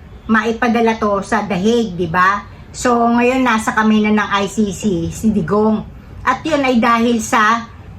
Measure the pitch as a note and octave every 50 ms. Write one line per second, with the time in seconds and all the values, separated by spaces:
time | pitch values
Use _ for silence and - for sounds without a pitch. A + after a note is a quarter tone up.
0 | - - - - - - A3 A3+ G#3+ A3+ A3+ A3+ - A#3+ A3 A#3 A#3 A3+ A3+ A3+
1 | A3+ G#3 G3+ G3 G3 - A#3 G#3+ G3+ F#3+ G3+ F3+ F#3 A3 A#3 A#3+ A3+ F#3+ F3 E3
2 | F3+ E3 D#3+ F3+ F3+ F#3+ G3+ G#3+ G#3+ - - - - - - - - B3 A#3+ A#3+
3 | A#3 A#3 A#3 A#3+ A#3+ A#3+ C4 C4 C4 B3 A3+ A3 A3 - A3+ A3 G#3+ A3 G#3+ G#3+
4 | G#3+ G#3+ G#3+ G#3+ G3+ G3+ G3 G3+ G3+ G3 - A3+ G#3+ G3+ F3+ - - G#3+ F#3 E3+
5 | E3 E3 - - - A3 F#3+ G3+ E3+ D3+ F#3+ G#3 G#3+ A3 A3 G#3+ - - - -
6 | - - - - - - C4 C4 - D#4 D#4 C#4+ C#4 C4 B3+ A#3 A3 A#3+ A#3 A#3
7 | A3+ B3 A#3+ A3+ A3 - - A#3 G#3+ G#3 A3+ A#3 A3+ - - - - - -